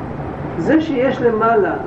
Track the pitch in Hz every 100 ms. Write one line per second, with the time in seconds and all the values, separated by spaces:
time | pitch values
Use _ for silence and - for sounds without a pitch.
0 | - - - - - - 180 311 302 254
1 | 262 - 240 214 226 226 175 -